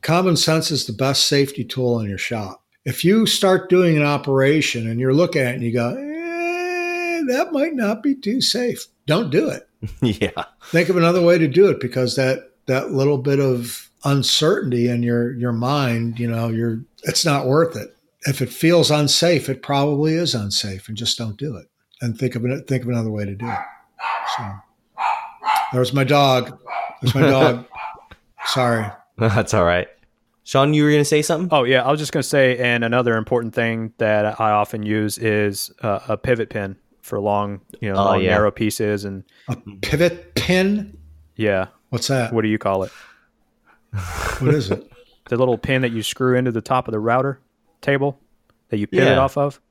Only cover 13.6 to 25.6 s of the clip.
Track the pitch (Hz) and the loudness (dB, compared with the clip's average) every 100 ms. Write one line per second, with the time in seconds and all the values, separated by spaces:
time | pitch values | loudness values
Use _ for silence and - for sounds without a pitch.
13.6 | 120 - - _ 143 139 127 - 156 202 | -4 -12 -16 _ 0 0 2 2 2 2
14.6 | 135 123 120 120 120 120 120 120 123 117 | 0 0 2 2 0 0 0 -2 -4 -2
15.6 | 120 147 135 117 117 117 120 113 117 113 | 0 0 0 0 -2 -4 -4 -2 -2 -2
16.6 | 117 113 131 _ - - 170 143 131 143 | -2 -4 -8 _ -6 -2 0 0 2 2
17.6 | 165 214 - _ _ _ - 135 123 - | 2 -2 -14 _ _ _ -4 -2 -4 0
18.6 | 165 170 165 151 147 - 170 165 - 131 | 2 4 4 2 2 2 2 2 0 -8
19.6 | - 143 143 143 156 160 175 123 101 101 | -2 0 0 0 0 0 -2 -4 -4 -4
20.6 | 104 95 - 110 113 - 117 104 143 104 | -6 -10 -12 -8 -6 -4 -6 -8 -10 -10
21.6 | - _ _ _ 120 110 131 120 120 135 | -16 _ _ _ -8 -4 -4 -2 -4 -4
22.6 | - 131 113 120 110 107 101 98 117 - | -4 -4 -2 -4 -2 -4 -6 -6 -6 -8
23.6 | - - _ _ - - - - 107 95 | -10 -18 _ _ -6 -6 -4 -6 -8 -12
24.6 | _ _ _ - - - - - - - | _ _ _ -6 -4 -4 -8 -10 -2 -2